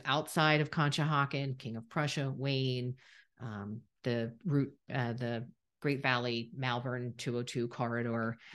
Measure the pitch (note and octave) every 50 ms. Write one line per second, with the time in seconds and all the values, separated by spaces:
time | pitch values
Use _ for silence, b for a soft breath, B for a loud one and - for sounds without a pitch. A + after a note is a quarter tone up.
0 | - C3+ C3+ D#3 D#3 - - E3+ D#3 D#3 D3+ D3+ D3+ D3+ - E3+ D3 C#3+ C#3 -
1 | D3 D#3 D#3 C#3+ C#3 C3+ - C#3 C#3 C#3 C3 C3 - - A3+ A3+ A3 - - E3
2 | D3 C#3 - D3+ C#3 C3+ C3 C#3+ C3 C#3 C3+ C3+ C3 C3 B2+ B2 B2 B2+ B2+ C3
3 | b b b b b b _ - - A#2+ G#2+ G2+ G2+ G#2 G#2+ - - _ _ _
4 | - B2+ A#2+ A#2 A2+ A#2 - - - F3+ C#3+ C#3+ C3+ C#3 - - _ - - C#3
5 | A#2+ A#2 A2+ A#2+ B2 A#2 A#2 A2+ A#2+ - - _ _ _ _ _ - C#3+ C#3+ C3
6 | C#3+ C3+ B2+ B2 A#2+ B2 A#2 A#2 A#2 A2+ - C3 C3 B2+ A#2+ A#2+ B2+ C3 B2 B2
7 | B2 A#2+ - - - C3+ A#2+ A#2+ B2 - - B2 A#2+ A#2 - - B2 A#2 A#2 A#2+
8 | A#2 A#2+ A#2 A#2 A2+ A2+ A#2 B B B